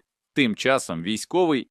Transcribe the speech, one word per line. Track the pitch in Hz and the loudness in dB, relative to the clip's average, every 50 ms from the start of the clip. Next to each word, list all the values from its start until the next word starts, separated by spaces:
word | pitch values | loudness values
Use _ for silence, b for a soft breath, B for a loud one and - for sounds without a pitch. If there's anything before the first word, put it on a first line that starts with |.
| _ _ _ _ _ _ - | _ _ _ _ _ _ 0
Тим | 151 139 113 104 | 0 2 2 0
часом | - - 127 135 127 - - 87 82 82 | 0 0 2 2 2 0 -4 -6 -6 -4
військовий | 95 107 101 - - - 175 185 165 151 127 - - | -4 -6 -6 -6 -2 0 0 2 2 2 0 -2 -4